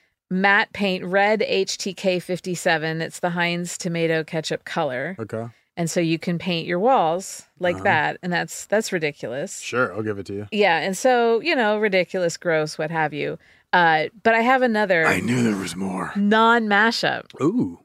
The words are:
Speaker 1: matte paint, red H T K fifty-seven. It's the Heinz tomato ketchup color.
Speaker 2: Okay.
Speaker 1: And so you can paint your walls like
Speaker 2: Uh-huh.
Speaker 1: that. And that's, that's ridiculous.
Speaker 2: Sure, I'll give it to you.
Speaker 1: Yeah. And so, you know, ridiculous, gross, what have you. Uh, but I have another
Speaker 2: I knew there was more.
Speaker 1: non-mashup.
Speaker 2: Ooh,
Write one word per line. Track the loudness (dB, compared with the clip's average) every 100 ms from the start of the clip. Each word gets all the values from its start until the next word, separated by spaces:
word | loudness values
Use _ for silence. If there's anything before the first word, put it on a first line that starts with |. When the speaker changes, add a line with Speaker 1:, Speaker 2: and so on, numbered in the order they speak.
| _ _ -6
Speaker 1:
matte | 0 4 4 2
paint, | -2 -2 -2
red | -2 2 2 2
H | 0 0 -2 -4
T | -8
K | -4 -2 -2
fifty-seven. | -2 -6 -6 -4 0 0 0 -4
It's | -6 -4
the | -4
Heinz | 0 -2 -2 -6 -6
tomato | -6 -2 0 0
ketchup | -2 -6 -4 -6
color. | -6 -4 -2 -2 -6 -8
Speaker 2:
Okay. | -8 -8 -10 -14 _ -6
Speaker 1:
And | -4
so | 0
you | 0 0
can | -2 -4
paint | -2 -4 -2
your | 0
walls | 2 4 2 0 -6 -14 -18 -6
like | -2 0
Speaker 2:
Uh-huh. |
Speaker 1:
that. | 2 2 0 -4
And | -4
that's, | -4 -4 -10 -2
that's | -2 0
ridiculous. | -2 -4 -6 -8 -6 -8 -10
Speaker 2:
Sure, | -4 0 0
I'll | -2
give | -6 -6
it | -8
to |
you. | -8 -6
Speaker 1:
Yeah. | 2 2 2
And | 0 0
so, | 2 4 4 2
you | 0
know, | 0 2 2
ridiculous, | 2 2 0 0 -2 -2
gross, | 0 0 0 -4
what | -4
have | -2 -2
you. | -2 -6 -8 _ _ _
Uh, | 4 6 4 0 -2
but | 2 4
I |
have | 4 4
another | 4 2 2 2 2
Speaker 2:
I | 2
knew | 0 0
there | 0 0
was | -4 -6
more. | -6 -6 -4 0
Speaker 1:
non-mashup. | 2 4 6 4 4 2 2 2 -2 -4 -8 -2
Speaker 2:
Ooh, | 0 0 -2 -6